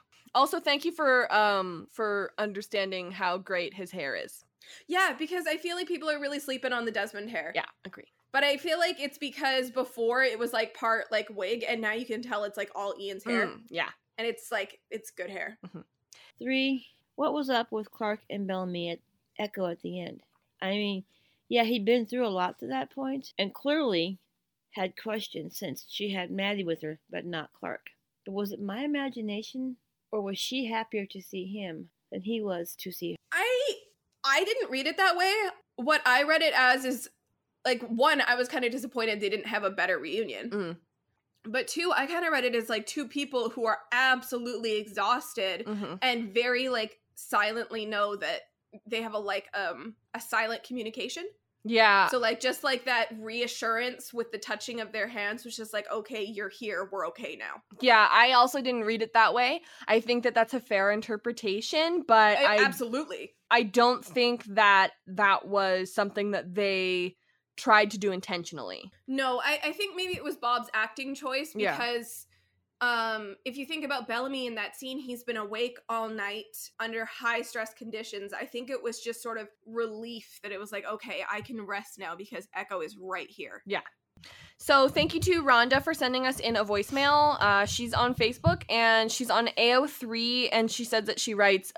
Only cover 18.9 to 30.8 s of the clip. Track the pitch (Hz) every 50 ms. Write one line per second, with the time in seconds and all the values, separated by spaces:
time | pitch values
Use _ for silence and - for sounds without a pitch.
18.9 | 170 - _ _ _ _ _ _ _ - 208 208 - 202 185 175 170 - - 175
19.9 | 180 180 170 - - - _ _ _ _ _ _ _ _ 185 190 202 208 208 202
20.9 | 196 190 - _ _ _ _ _ _ _ _ _ 233 240 233 220 247 220 196 226
21.9 | 240 247 226 - 240 254 240 226 - 185 180 185 - - - - 262 262 269 -
22.9 | _ 269 269 262 277 269 - - - - 202 196 - - - 277 294 320 294 233
23.9 | 190 165 165 185 190 - _ _ _ _ _ _ _ _ _ _ - 202 185 185
24.9 | - - - 226 214 220 - - - 165 151 175 - - 202 160 170 - - -
25.9 | - - 202 202 196 185 180 180 185 196 196 202 208 202 185 165 160 - 160 151
26.9 | 156 - _ _ - 175 - 175 170 156 151 - _ _ - - - - - -
27.9 | - _ _ _ _ _ _ 202 190 202 208 202 202 - 202 196 196 240 285 294
28.9 | 294 277 277 269 - 240 220 208 202 214 214 - - 254 262 262 247 - _ _
29.9 | _ _ _ _ 220 214 196 196 196 - - - 254 269 254 220 226 220